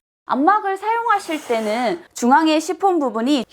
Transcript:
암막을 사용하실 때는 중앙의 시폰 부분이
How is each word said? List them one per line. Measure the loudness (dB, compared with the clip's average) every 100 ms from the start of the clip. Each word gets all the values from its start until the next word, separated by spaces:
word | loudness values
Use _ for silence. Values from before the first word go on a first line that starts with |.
| _ _ -6
암막을 | 0 2 2 0 -4
사용하실 | -2 -2 0 -2 -2 -8 -4
때는 | -2 -2 -2 -2 -4 -8
중앙의 | -2 4 4 4 2
시폰 | 0 0 0 2
부분이 | 0 -2 0 0 2